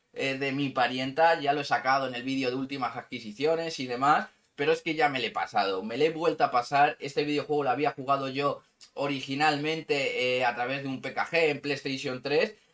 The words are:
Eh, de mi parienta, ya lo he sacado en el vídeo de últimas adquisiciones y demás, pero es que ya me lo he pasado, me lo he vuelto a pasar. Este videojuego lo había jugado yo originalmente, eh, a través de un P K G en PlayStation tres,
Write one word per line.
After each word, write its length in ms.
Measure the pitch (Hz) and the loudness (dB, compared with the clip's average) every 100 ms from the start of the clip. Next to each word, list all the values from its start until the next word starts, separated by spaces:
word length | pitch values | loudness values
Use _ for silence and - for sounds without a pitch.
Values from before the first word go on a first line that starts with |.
| _ | _
Eh, 260 | - 135 131 | -4 -4 -2
de 140 | 139 | -2
mi 180 | 139 135 | -2 0
parienta, 680 | 131 120 131 135 139 165 160 | 2 0 0 -2 4 4 4
ya 140 | 139 | 2
lo 80 | 147 | 0
he 40 | 143 | 0
sacado 420 | 123 131 139 131 | 0 2 2 0
en 80 | 120 | -4
el 80 | |
vídeo 260 | 131 135 127 | -4 -2 0
de 80 | 131 | -2
últimas 400 | 131 135 117 123 | -4 -6 -6 -6
adquisiciones 840 | - 123 110 107 151 165 165 160 | -10 -10 -10 -2 0 2 -2 -6
y 80 | 127 | -6
demás, 400 | 123 139 165 214 _ _ - | 0 4 2 0 _ _ -2
pero 180 | 151 | 2
es 80 | 165 | 2
que 140 | 165 156 | 0 2
ya 120 | 147 | 2
me 120 | 131 | 2
lo 80 | 107 | -2
he 40 | |
pasado, 500 | 87 85 107 98 95 | -2 -2 0 0 0
me 160 | 107 123 | -2 2
lo 60 | |
he 60 | 160 | 2
vuelto 340 | 156 165 156 | 2 0 2
a 80 | 147 | 2
pasar. 460 | 123 - 143 147 - | 2 2 4 4 2
Este 240 | 143 151 | -4 -2
videojuego 400 | 147 147 135 147 | 0 0 0 0
lo 60 | 135 | 0
había 220 | 143 151 | 0 0
jugado 360 | - 131 139 135 | -2 0 0 0
yo 340 | 135 143 - - _ - - | 0 0 -2 -8 _ -12 -4
originalmente, 1400 | 143 135 131 135 156 143 151 160 151 143 123 123 127 127 | -4 -4 -4 0 2 2 0 -4 -2 0 0 0 0 2
eh, 40 | |
a 120 | 123 120 | 0 0
través 280 | 123 139 | -2 -4
de 60 | 139 | -4
un 120 | 127 | -6
P 120 | 135 | -6
K 120 | - - | -4 0
G 220 | 165 151 | 2 2
en 120 | 135 | 0
PlayStation 600 | 147 135 139 135 139 127 | -4 -4 -4 -4 -4 -4
tres, 340 | 139 151 214 - _ | 0 2 0 -4 _